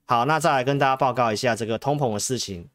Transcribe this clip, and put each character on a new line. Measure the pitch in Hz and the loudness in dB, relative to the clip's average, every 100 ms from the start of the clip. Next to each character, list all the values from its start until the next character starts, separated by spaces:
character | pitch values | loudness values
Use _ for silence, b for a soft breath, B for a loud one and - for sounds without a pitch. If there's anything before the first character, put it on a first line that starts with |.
| - | -2
好， | 120 127 | 0 2
那 | 156 | 2
再 | 165 | 2
来 | 135 | 2
跟 | 127 139 | 2 2
大 | 139 | 2
家 | |
报 | 131 135 | 2 0
告 | 123 117 | 2 0
一 | 107 | 2
下 | 127 110 | 0 -2
这 | 110 | -2
个 | 110 | -4
通 | 139 147 | -2 0
膨 | 131 | 0
的 | 104 | -2
事 | - 123 | -4 -4
情。 | - 92 87 | -6 -10 -14